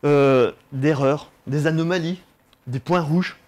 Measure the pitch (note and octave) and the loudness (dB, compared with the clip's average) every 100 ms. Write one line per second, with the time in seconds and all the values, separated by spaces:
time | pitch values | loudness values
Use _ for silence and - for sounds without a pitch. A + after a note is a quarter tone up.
0 | C#3+ C#3+ C3+ C3 A2+ - _ C3+ C#3 D3 | 2 4 4 4 2 -2 _ -4 -2 0
1 | C3+ C#3+ - _ - C#3+ D3+ D#3+ E3 F3+ | 0 -2 -6 _ -6 -2 0 0 -2 -2
2 | E3 F3+ _ _ _ _ - B2+ - F3 | -4 -8 _ _ _ _ -10 -10 -2 -2
3 | D#3 E3 F3+ - | 0 -2 -2 -8